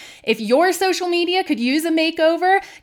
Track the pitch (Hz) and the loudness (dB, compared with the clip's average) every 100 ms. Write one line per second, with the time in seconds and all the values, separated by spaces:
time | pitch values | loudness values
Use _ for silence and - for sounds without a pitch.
0 | - - - 233 214 262 370 339 381 339 | -20 -10 -4 -4 2 2 2 0 -2 -2
1 | 359 349 339 370 370 226 240 294 330 320 | -2 -2 0 -2 -2 -2 -2 -2 0 0
2 | 320 330 320 330 359 381 - - | 0 0 0 2 2 0 -2 -18